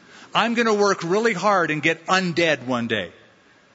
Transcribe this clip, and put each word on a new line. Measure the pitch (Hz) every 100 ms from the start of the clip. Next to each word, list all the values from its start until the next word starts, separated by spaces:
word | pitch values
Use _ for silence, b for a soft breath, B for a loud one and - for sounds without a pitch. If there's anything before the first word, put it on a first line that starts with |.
| B B B
I'm | 175 220
gonna | 233 233
work | 208 202 185
really | 170 202 226
hard | 175 202 196 160
and | 156
get | 160 160 -
undead | 185 185 165 170 139 123
one | 123 117
day. | 110 85 - - _ _ _ _